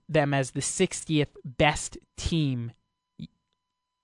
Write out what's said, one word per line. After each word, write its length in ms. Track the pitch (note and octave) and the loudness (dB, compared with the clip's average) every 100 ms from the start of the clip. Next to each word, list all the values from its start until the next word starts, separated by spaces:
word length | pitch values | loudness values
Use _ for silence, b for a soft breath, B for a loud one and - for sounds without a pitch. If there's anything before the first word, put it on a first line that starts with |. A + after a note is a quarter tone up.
| - | -2
them 260 | D#3 C#3+ | 2 2
as 180 | C#3 C3 | 2 0
the 100 | C#3+ | -4
sixtieth 760 | - - F#3 - - D3+ C#3+ - | -4 0 0 0 0 0 0 -4
best 540 | C#3+ - D3 - - - - - | -8 2 2 2 -6 -12 -18 -8
team 540 | - E3 C#3+ B2 A#2 - _ _ _ - - _ _ _ _ _ _ _ | -2 0 0 -2 -6 -12 _ _ _ -18 -18 _ _ _ _ _ _ _